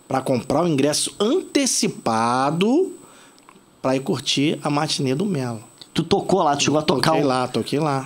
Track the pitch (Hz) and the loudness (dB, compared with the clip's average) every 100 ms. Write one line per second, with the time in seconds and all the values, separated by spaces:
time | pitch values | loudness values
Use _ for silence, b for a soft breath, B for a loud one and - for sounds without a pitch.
0 | - 131 135 123 - 139 175 139 143 147 | -4 -4 0 -2 0 0 2 2 2 0
1 | - - 208 370 - - 269 - 175 - | -4 -2 0 0 0 0 0 0 -2 -4
2 | 120 113 117 127 143 170 214 294 381 - | -2 0 2 2 0 2 2 2 0 -6
3 | B B B B _ - _ _ 131 135 | B B B B _ -20 _ _ -2 -2
4 | 139 131 - 139 147 147 151 147 156 - | -2 -4 -2 0 0 0 -2 0 -2 -2
5 | 131 139 208 147 123 110 - - - - | -2 0 -2 -2 -4 -8 -14 -20 -10 -4
6 | 165 196 - 190 156 143 151 151 147 135 | 0 0 2 2 4 2 2 0 2 2
7 | 160 160 135 127 123 117 107 139 156 135 | 2 2 2 0 -2 -4 -2 -2 0 -2